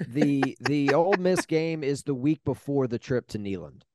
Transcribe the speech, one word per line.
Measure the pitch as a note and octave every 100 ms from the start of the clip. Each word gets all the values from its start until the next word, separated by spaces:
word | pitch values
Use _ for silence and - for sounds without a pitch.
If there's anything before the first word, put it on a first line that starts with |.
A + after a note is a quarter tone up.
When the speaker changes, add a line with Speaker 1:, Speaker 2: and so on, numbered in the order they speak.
| C#3+
Speaker 1:
the, | C#3 D3 C#3 C3+ -
Speaker 2:
<laughs> |
Speaker 1:
the | C#3 D3 C#3
Ole | C#3+ F3+ F#3+
Miss | F3+ F3 -
game | D#3+ E3 D#3+
is | C#3 C#3
the | - C3
week | C#3+ D#3
before | C#3+ B2 - C#3 B2
the | A2+
trip | - B2 -
to | G#2+
Neyland | G2+ F#2 D2+ - _